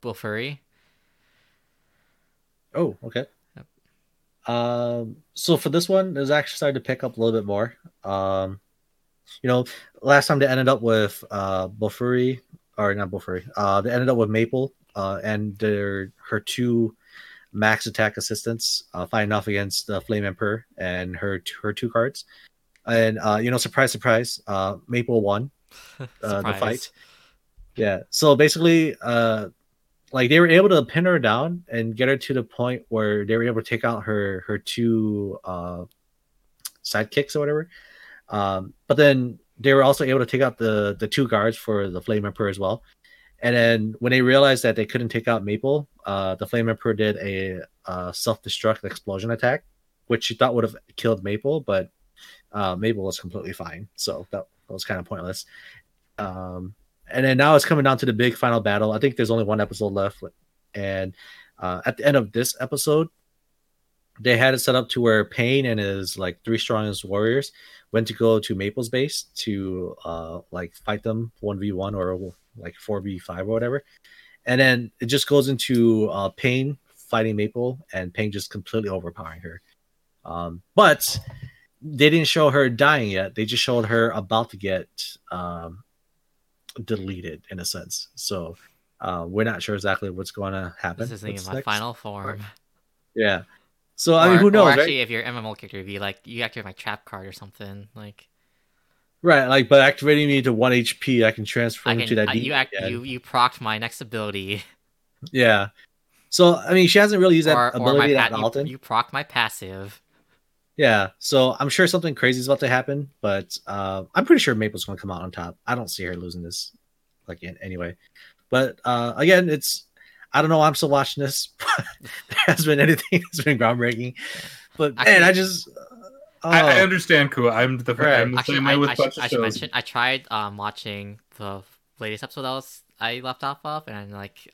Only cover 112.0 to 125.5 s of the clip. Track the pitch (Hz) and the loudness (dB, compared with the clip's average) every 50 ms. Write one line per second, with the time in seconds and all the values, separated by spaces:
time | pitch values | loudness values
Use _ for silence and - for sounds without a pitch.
112 | 170 165 131 - - 127 127 127 123 131 139 - 143 123 127 127 131 - 139 143 | -2 -2 -4 0 2 2 2 0 0 0 0 0 2 0 0 0 0 -2 -4 -6
113 | 143 139 _ - - 104 98 98 90 - - - - - 101 101 98 95 95 95 | -6 -8 _ -6 -4 -2 -2 -2 -4 -8 -14 -14 -10 -8 -8 -6 -4 -4 -6 -6
114 | 92 - - - 262 - 339 285 - 143 120 107 110 104 107 95 - - 98 - | -8 -4 -2 -2 4 4 4 4 4 2 0 0 0 -4 -4 -6 -10 -10 -10 -12
115 | - 95 92 85 92 90 87 - 85 87 87 _ - - 123 123 113 90 - - | -10 -10 -10 -10 -10 -12 -10 -10 -12 -12 -12 _ -6 -6 -6 -6 -6 -10 -10 -10
116 | 92 87 90 87 87 87 85 87 85 85 87 - - - _ _ _ _ _ _ | -8 -8 -8 -10 -10 -12 -12 -12 -12 -12 -10 -12 -12 -12 _ _ _ _ _ _
117 | _ _ _ _ _ - 87 - - 90 90 - - 95 92 87 87 85 87 _ | _ _ _ _ _ -18 -16 -14 -14 -18 -16 -14 -14 -12 -10 -10 -10 -10 -12 _
118 | _ _ _ _ - - _ _ _ - 131 131 135 123 - _ - 123 123 120 | _ _ _ _ -20 -20 _ _ _ -2 0 0 0 0 -4 _ -4 -2 -2 -2
119 | 120 120 - - 147 175 190 180 185 165 151 143 - - - - - _ _ _ | -2 -4 -2 0 4 6 6 6 4 2 -2 -2 -4 -6 -6 -6 -10 _ _ _
120 | _ _ _ _ - _ - 139 151 156 165 156 151 156 139 - 165 143 143 139 | _ _ _ _ -14 _ 0 2 2 4 4 6 6 4 4 2 0 2 2 2
121 | 135 - - 143 139 135 - - - - _ - - - - - - - - _ | 2 0 -4 -4 -4 -4 -4 -6 -8 -10 _ -10 -4 -4 -4 -4 -4 -10 -12 _
122 | - - - - - - - - 807 - 151 - 156 156 147 139 147 156 160 - | -20 -18 -16 -16 -14 -8 -2 0 2 2 2 2 4 2 4 4 6 4 4 2
123 | - - 190 175 175 - - 160 - 151 143 113 120 113 123 120 120 120 117 110 | 2 0 0 0 0 -2 -8 -4 0 0 2 2 2 2 2 2 0 -2 -2 -4
124 | 123 123 127 - - - - - - - - - - _ _ - 151 147 - - | -6 -10 -10 -12 -14 -12 -12 -12 -14 -16 -18 -20 -20 _ _ -2 -2 -2 0 2
125 | - 214 202 180 170 185 185 185 190 190 | 6 8 10 10 10 8 6 4 2 0